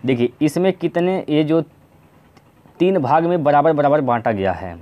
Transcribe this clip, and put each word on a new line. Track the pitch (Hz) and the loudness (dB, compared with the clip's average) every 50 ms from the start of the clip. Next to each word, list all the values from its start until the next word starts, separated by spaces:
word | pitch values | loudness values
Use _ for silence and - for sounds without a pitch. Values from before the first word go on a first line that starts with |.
| - | 0
देखिए, | 127 135 120 120 123 - _ | -2 0 0 0 -2 -2 _
इसमें | 151 151 - 170 180 190 | -2 -2 0 0 0 0
कितने, | 185 - 170 170 - 170 175 185 190 185 - - | -2 -2 -6 -4 -2 -2 -2 -2 -2 -4 -4 -2
ये | 151 151 156 | 0 0 0
जो | 151 160 165 160 - _ _ _ _ _ _ _ _ _ _ _ _ _ - _ _ _ _ _ - _ - | 2 0 -2 -2 -4 _ _ _ _ _ _ _ _ _ _ _ _ _ -20 _ _ _ _ _ -20 _ 0
तीन | 170 185 196 180 | 0 2 2 0
भाग | 135 120 147 165 170 | 0 0 0 0 2
में | 170 180 175 139 | 0 -2 0 0
बराबर | 147 143 143 143 165 | 2 2 4 4 2
बराबर | 156 147 143 139 143 151 | 2 2 2 2 2 2
बांटा | 139 123 120 117 110 123 | 2 0 -2 0 0 -2
गया | 110 98 95 95 | -2 0 -2 -2
है | 90 87 92 90 85 85 | -4 -4 -10 -14 -14 -16